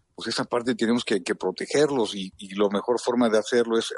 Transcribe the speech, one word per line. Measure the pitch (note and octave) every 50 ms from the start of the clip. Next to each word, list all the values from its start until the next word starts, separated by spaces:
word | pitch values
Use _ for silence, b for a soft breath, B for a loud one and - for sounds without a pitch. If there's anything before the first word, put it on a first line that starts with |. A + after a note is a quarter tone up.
| B _ _
pues | - -
esa | A2+ A2+ - B2
parte | - A#2 A#2+ A#2 B2 A#2
tenemos | G#2 A2+ A2 A#2+ A#2+ -
que, | - A2+ F#2+ F2
que | - G2+
protegerlos | - - F#2 F2+ - G2 - - C#3+ D3+ C#3+ C#3+ B2+ G#2+ F#2+ G#2
y, | G2+ F#2+ F#2+ -
y | - G#2 F#2+ G2
la | G2+ G#2 G2+
mejor | G2+ G2 - - A#2+ A#2
forma | - B2+ A#2+ A#2+ B2 A2+
de | G#2+ G#2+
hacerlo | G#2 - B2+ A#2+ A#2 A#2 A2+ A2+
es | A2 - -